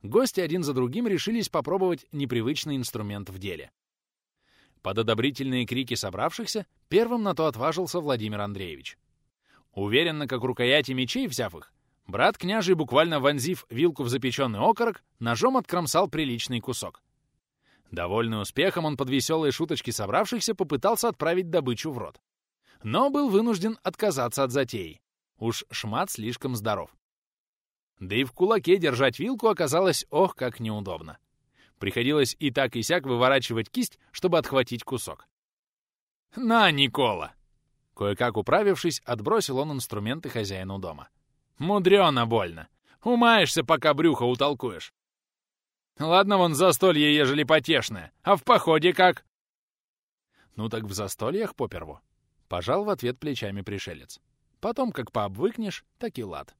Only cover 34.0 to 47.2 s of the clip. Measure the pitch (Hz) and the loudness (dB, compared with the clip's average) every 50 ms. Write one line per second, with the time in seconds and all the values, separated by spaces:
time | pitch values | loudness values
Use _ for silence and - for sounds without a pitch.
34 | _ _ _ - - 185 170 165 143 - 139 135 127 - 123 117 - - 135 120 | _ _ _ -2 -2 2 2 2 0 2 2 2 2 2 -4 -10 -6 -6 -6 -6
35 | - - 78 - - _ _ _ _ _ _ _ _ _ _ _ _ _ _ _ | -6 -8 -12 -14 -18 _ _ _ _ _ _ _ _ _ _ _ _ _ _ _
36 | _ _ _ _ _ _ _ 226 262 220 226 233 214 180 156 139 139 127 - - | _ _ _ _ _ _ _ -4 0 2 4 6 6 6 6 4 2 2 4 2
37 | 135 117 104 85 76 - - _ _ _ _ _ _ _ _ _ _ _ _ - | 2 2 2 0 -4 -10 -12 _ _ _ _ _ _ _ _ _ _ _ _ -4
38 | 104 101 101 - 123 123 104 110 98 - 151 185 214 202 185 - - 170 143 - | -2 -2 0 0 0 0 0 -2 0 2 4 4 4 4 2 2 0 -4 -4 -4
39 | _ - 123 110 104 143 208 226 185 - 135 127 143 156 147 131 120 - - 104 | _ -6 -6 -4 -2 0 0 0 0 0 -2 -2 -2 -2 -4 -8 -8 -6 -6 -6
40 | 101 110 135 165 165 139 - 120 107 98 98 92 95 95 98 98 92 87 78 71 | -4 -4 -6 -6 -8 -8 -6 -6 -6 -6 -6 -8 -8 -8 -8 -8 -8 -10 -12 -12
41 | 64 - _ _ _ _ _ _ _ _ _ _ 139 170 208 202 180 185 190 202 | -18 -20 _ _ _ _ _ _ _ _ _ _ -4 0 0 2 6 6 6 8
42 | 190 160 143 127 117 113 113 113 95 87 85 82 76 _ _ _ _ _ _ _ | 6 4 4 2 2 2 2 2 2 0 -6 -12 -16 _ _ _ _ _ _ _
43 | - 220 247 233 240 233 233 214 175 131 - 170 139 - - - - 156 147 135 | -2 0 2 4 6 6 6 6 4 4 2 -2 2 2 0 2 4 2 2 4
44 | 131 170 143 - 123 123 127 123 139 147 147 127 - 120 95 80 - - _ _ | 4 4 4 4 2 0 2 2 0 0 0 -2 -6 -8 -8 -8 -14 -16 _ _
45 | _ _ _ _ _ _ _ _ _ _ _ _ _ _ _ _ _ _ _ _ | _ _ _ _ _ _ _ _ _ _ _ _ _ _ _ _ _ _ _ _
46 | 143 160 170 185 196 196 208 190 180 170 156 135 180 185 156 - - 190 170 147 | -2 4 4 4 6 6 4 4 4 4 4 6 6 4 6 6 4 4 6 6
47 | 147 147 147 151 | 6 6 6 6